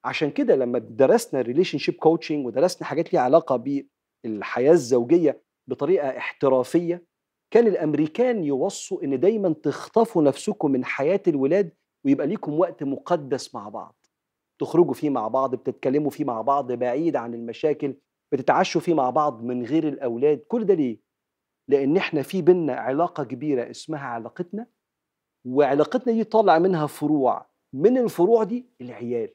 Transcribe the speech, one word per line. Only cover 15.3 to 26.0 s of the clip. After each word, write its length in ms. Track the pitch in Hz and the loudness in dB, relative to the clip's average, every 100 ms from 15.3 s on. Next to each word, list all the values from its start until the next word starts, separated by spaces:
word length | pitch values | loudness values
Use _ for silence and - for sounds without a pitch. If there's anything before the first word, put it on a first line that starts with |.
| 131 135 120 | -2 -2 -4
بتتكلموا 540 | - 120 135 139 147 | -6 -4 -2 0 -2
فيه 160 | - 143 | -4 -6
مع 160 | 113 | -4
بعض 300 | 113 139 127 | 0 0 -2
بعيد 440 | 120 123 127 170 135 | -4 -2 -2 -2 -2
عن 180 | 117 | -6
المشاكل، 600 | 120 117 110 156 143 147 127 _ _ _ | -10 -10 -4 -2 -2 -4 -8 _ _ _
بتتعشوا 500 | 135 - 156 185 170 | -4 0 2 2 0
فيه 120 | 151 | 0
مع 160 | 156 127 | 0 2
بعض 320 | 127 147 113 | 2 0 -2
من 220 | 117 123 117 | -6 -6 -2
غير 220 | 160 156 | -2 -2
الأولاد. 500 | 135 131 117 143 147 | -4 -6 0 0 0
كل 260 | - 240 202 | -2 -4 0
ده 80 | |
ليه؟ 260 | 185 131 110 _ _ _ _ _ _ - | 2 0 -4 _ _ _ _ _ _ 0
لأن 300 | 139 139 170 | 2 4 0
إحنا 240 | - 156 | 0 -4
في 200 | 135 190 | -4 0
بينا 320 | 156 180 156 | 4 4 2
علاقة 500 | 127 117 139 170 - | -4 -4 -2 -2 -4
كبيرة 460 | 127 127 151 131 117 | -8 -6 -4 -2 -4
اسمها 380 | 123 - 156 135 | -10 -10 -10 -8
علاقتنا، 600 | 120 117 - 175 202 240 _ _ _ _ _ _ _ 127 | -10 -12 -12 -10 -10 -12 _ _ _ _ _ _ _ -6
وعلاقتنا 680 | 127 139 143 147 254 | 0 2 2 0 0